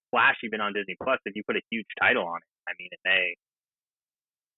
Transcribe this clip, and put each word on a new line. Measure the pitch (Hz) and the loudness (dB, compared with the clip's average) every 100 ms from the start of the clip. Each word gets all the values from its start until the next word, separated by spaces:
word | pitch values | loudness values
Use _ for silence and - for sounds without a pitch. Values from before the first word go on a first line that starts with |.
| _ | _
flashy | 123 131 - 113 | 4 4 2 -2
been | 107 | -2
on | 104 | -2
Disney | 101 98 87 | -2 -4 -4
Plus. | 117 127 107 | -2 -2 -2
If | 104 | -6
you | - | -4
put | 104 | -4
a | - | -4
huge | 113 - - | -6 -6 0
title | 95 120 87 | 2 4 0
on | 85 | -6
it, | - _ - | -10 _ -12
I | 87 | -10
mean, | 90 | -14
it | 87 | -4
may, | 92 95 90 85 _ _ _ _ _ _ _ _ _ _ _ | 2 2 2 -4 _ _ _ _ _ _ _ _ _ _ _